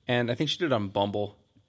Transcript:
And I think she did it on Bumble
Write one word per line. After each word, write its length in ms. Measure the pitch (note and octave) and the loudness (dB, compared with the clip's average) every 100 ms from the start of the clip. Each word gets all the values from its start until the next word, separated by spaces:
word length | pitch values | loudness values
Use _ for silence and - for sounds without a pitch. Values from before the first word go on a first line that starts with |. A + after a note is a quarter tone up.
| - | 0
And 220 | B2 A#2+ | 0 2
I 40 | |
think 160 | B2 D3+ | 0 -2
she 80 | - | -2
did 80 | E3+ | 0
it 60 | |
on 160 | A#2+ G2 | 0 0
Bumble 480 | G2+ G2+ G#2 G2+ - _ _ | 0 0 0 -6 -10 _ _